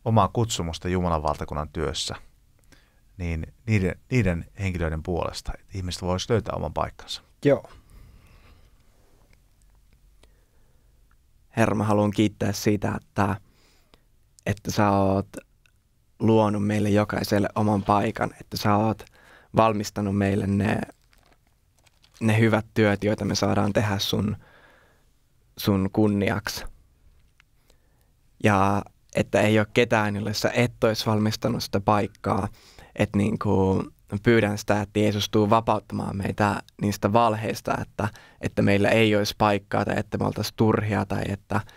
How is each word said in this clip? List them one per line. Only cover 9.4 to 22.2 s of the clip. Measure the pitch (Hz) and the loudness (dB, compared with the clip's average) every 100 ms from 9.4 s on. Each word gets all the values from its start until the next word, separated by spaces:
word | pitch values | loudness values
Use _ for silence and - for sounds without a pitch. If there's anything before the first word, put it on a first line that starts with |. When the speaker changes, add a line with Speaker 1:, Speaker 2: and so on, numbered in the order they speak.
| _ _ _ _ _ _ _ _ - _ _ _ _ _ _ _ _ _ _ _ _ - | _ _ _ _ _ _ _ _ -20 _ _ _ _ _ _ _ _ _ _ _ _ 0
Speaker 2:
Herra, | 113 | 2
mä | 104 | 2
haluan | 107 104 104 | 2 2 2
kiittää | 101 107 - 104 | 2 0 0 -6
siitä, | 101 110 104 107 104 | -2 -2 0 -2 -6
että, | - - 98 101 - _ _ _ _ _ _ _ _ _ - | -6 -2 -2 -2 -8 _ _ _ _ _ _ _ _ _ -6
että | 101 - | -6 -4
sä | - 104 | 0 2
oot | 98 98 95 101 - - _ _ _ _ _ _ - | 2 2 0 -2 -10 -20 _ _ _ _ _ _ -2
luonut | 110 110 107 104 104 | 2 4 4 0 -2
meille | 107 104 | 0 2
jokaiselle | 101 104 95 101 104 98 | 2 0 -2 -2 0 0
oman | - 107 101 | 0 0 0
paikan, | 98 104 107 - 110 - | 2 2 0 -2 -4 -6
että | - - | -12 -4
sä | 110 104 | 0 2
oot | 110 104 - _ - - _ 107 | 2 -2 -8 _ -20 -20 _ 2
valmistanut | 113 107 104 - 101 101 | 2 2 -4 -4 -2 0
meille | 98 101 98 | 0 0 0
ne, | 101 101 110 - - _ _ _ _ _ _ _ _ _ _ _ _ | 0 0 -2 -6 -12 _ _ _ _ _ _ _ _ _ _ _ _